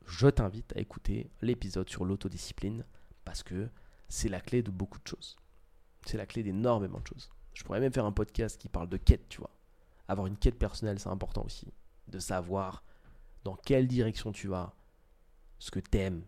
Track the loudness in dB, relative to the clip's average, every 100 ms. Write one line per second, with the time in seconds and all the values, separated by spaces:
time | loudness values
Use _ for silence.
0 | -12 6 6 6 2 -2 -6 -4 -4 -4
1 | -2 -2 -4 -2 -2 0 -2 -4 -4 -2
2 | -2 -2 -4 -6 -10 -6 -6 -6 -10 -16
3 | -20 -18 -10 -10 -6 -6 -6 -10 -20 -20
4 | -10 -4 -2 -2 0 0 0 -4 -6 -8
5 | -12 -12 -14 -18 -20 -20 -20 -20 -20 -14
6 | -6 -4 -4 -4 -2 2 4 4 2 -4
7 | -10 -12 -16 -18 -16 -14 -4 0 2 2
8 | 2 2 0 0 -2 -4 -6 -4 -2 8
9 | 10 10 4 -12 -12 -14 -20 -20 -20 -12
10 | -2 0 0 4 4 6 -2 0 -2 -2
11 | -4 -4 -2 -2 -4 -8 -12 -14 -20 -20
12 | -12 -8 -2 -2 0 -2 -2 -8 -16 -20
13 | -20 -20 -20 -10 -10 -6 4 6 6 4
14 | 2 0 -6 -6 -4 -4 -4 -12 -20 _
15 | _ -20 -20 -20 -20 -16 -8 -6 0 2
16 | 2 -4